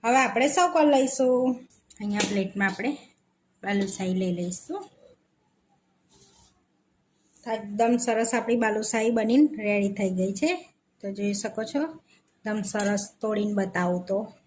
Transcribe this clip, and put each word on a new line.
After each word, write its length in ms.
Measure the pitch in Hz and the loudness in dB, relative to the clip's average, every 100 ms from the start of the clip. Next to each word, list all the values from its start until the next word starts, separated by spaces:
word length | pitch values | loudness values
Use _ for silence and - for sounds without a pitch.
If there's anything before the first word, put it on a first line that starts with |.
હવે 160 | 233 262 | 4 4
આપણે 260 | 254 233 277 330 | 4 2 2 4
સર્વ 140 | 349 339 | 4 4
કરી 160 | 302 269 | 6 6
લઈશું. 640 | 262 - 254 254 254 254 - - _ - | 4 2 2 2 2 -2 -8 -20 _ -10
અહીંયા 300 | 208 208 196 | -6 -2 -2
પ્લેટમાં 380 | 202 190 196 196 | -2 -2 -2 -2
આપણે 200 | 190 233 285 - _ _ _ _ _ | -2 -6 -6 -12 _ _ _ _ _
બાલુશાહી 560 | 190 202 196 - 190 185 | -4 -2 -2 -4 -4 -2
લઈ 120 | 185 175 | -2 -2
લઈશું. 420 | 175 180 - 370 - _ - _ _ _ _ _ _ _ _ _ _ _ - _ _ _ _ _ _ _ _ _ _ _ | -4 -6 -8 -12 -12 _ -20 _ _ _ _ _ _ _ _ _ _ _ -20 _ _ _ _ _ _ _ _ _ _ _
તો 40 | 240 220 | -6 -6
એકદમ 360 | 202 208 233 240 240 | -6 0 2 2 2
સરસ 260 | 220 240 | 0 2
આપણી 300 | 240 226 233 226 | 0 0 0 2
બાલુશાહી 500 | 214 220 226 220 233 | 0 0 0 2 2
બનીને 300 | 220 247 294 302 208 | 4 4 4 2 0
રેડી 260 | 208 202 202 | 0 0 0
થઈ 120 | 190 185 | -2 0
ગઈ 140 | 190 196 | -2 0
છે. 120 | 311 359 - _ _ _ | -2 -2 -8 _ _ _
તો 60 | 196 196 | -12 -6
જોઈ 180 | 202 202 | -2 -2
શકો 200 | 220 220 220 | -4 -6 -4
છો, 100 | 285 320 320 _ _ _ _ | -2 -4 -6 _ _ _ _
એકદમ 240 | 214 214 202 | -6 -4 -2
સરસ, 320 | 214 202 202 - - | -2 0 0 -2 -4
તોડીને 340 | 220 208 208 202 | -4 -2 0 -2
બતાવું 460 | 190 180 180 180 180 | -2 0 0 0 -2
તો 100 | 196 214 - | -4 -4 -14